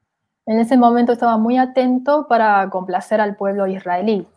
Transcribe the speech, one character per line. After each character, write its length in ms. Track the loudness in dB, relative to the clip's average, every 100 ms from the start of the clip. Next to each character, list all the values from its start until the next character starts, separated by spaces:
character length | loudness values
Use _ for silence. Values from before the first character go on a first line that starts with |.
| _ _ _ _ -4
En 120 | -2
ese 180 | 2 4
momento 380 | 4 4 2
estaba 240 | 0 0 0
muy 200 | 0 0
atento 680 | 0 0 0 0 0 -2 0
para 420 | 0 2 2 0
complacer 520 | -6 -6 -6 -2 -2
al 160 | -2 -2
pueblo 320 | -4 -2 -2
israelí. 580 | -4 -4 -2 0 -2 -4